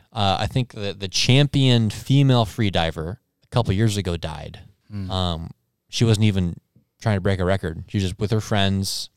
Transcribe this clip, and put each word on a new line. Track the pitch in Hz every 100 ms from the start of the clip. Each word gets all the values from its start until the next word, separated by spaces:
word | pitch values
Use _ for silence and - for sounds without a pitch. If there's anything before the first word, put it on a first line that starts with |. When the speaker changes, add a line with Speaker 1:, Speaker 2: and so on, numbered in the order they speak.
| -
Speaker 1:
Uh, | 113 101 92
I | 104
think | 131 120
that | - 101 98
the | 98
champion | - - 131 143 143 135 120 107
female | - - 135 139 123 110
freediver | - 104 90 82 80 78 107 _ _
a | _
couple | 123 113
years | 98 113 101
ago | 90 82
died. | 80 78 76 - - _ _
Speaker 2:
Hmm. | 101 92
Speaker 1:
Um, | 95 90 82 82 - _ _ _
she | -
wasn't | 117 104 107
even | 95 87 - _ _ _ _
trying | 117 98
to |
break | 98 92
a | 90
record. | 95 85 80 -
She | 104
was | 95
just | 90
with | 104
her | 110
friends | - 104 98 98 98 - -